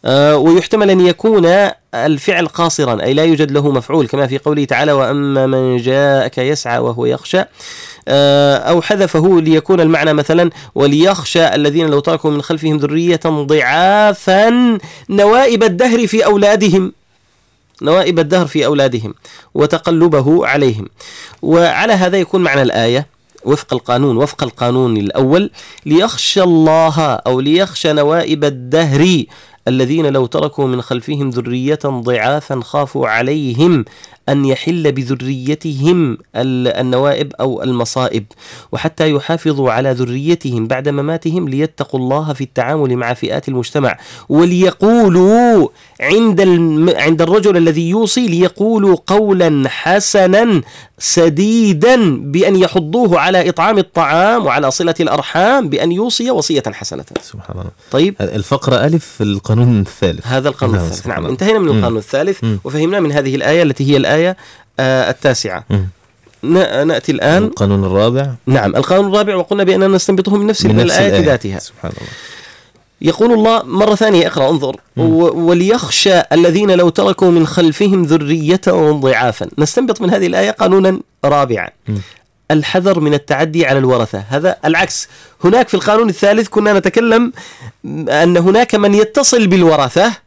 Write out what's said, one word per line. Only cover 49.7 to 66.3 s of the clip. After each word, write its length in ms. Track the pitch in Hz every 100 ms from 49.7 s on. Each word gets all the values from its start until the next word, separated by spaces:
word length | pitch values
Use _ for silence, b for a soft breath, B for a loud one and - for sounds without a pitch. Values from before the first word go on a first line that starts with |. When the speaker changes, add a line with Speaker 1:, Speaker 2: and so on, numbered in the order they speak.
| - 160 196 - 208 185 196 233 180 B B B _
Speaker 1:
سديداً 1160 | - - 165 147 208 226 214 156 226 254 196 127 143
بأن 240 | 160 190
يحضوه 640 | 190 180 185 151 226 226 170
على 300 | 165 185 165
إطعام 280 | - 185 208
الطعام 680 | 180 - 147 160 196 233
وعلى 260 | 160 131 135
صلة 240 | - 170 160
الأرحام، 680 | 156 143 - 165 202 269 180
بأن 220 | 135 170
يوصي 400 | 175 233 - 240
وصية 320 | 247 - 147 113
حسنة". 380 | 98 104 67 - -
Speaker 2:
سبحان 380 | - 104 - 90
الله. 120 | 90 _ _
Speaker 1:
طيب. 240 | 131 180 196
Speaker 2:
الفقرة 540 | 101 107 - 139 -
ألف 300 | 123 139 160
في 180 | - -
القانون 560 | 104 98 - 113 123 110
الثالث. 460 | 92 - 87 80 117
Speaker 1:
هذا 220 | 131 139
القانون 260 | - 123
Speaker 2:
نعم، 100 | 101
Speaker 1:
الثالث. 140 | 82 90
Speaker 2:
سبحان 140 | 120
Speaker 1:
نعم، 60 | 90
Speaker 2:
الله. 120 | 85
Speaker 1:
انتهينا 280 | 127 196 220
من 80 | 170
Speaker 2:
مم. 100 | 107
Speaker 1:
القانون 200 | 117 113
الثالث، 460 | - 135 175 190
Speaker 2:
مم. 160 | 117 101
Speaker 1:
وفهمنا 360 | 131 151 165 202
من 120 | 156
هذه 240 | 147 135
الآية 280 | 135 - 165
التي 280 | 156 131 135
هي 60 | 139
الآية، 400 | - 151 175 185 B B _ -
آه، 300 | 131 131 98
التاسعة. 540 | 127 143 120 107 90 -
Speaker 2:
مم. 200 | 104 92 - _ _ _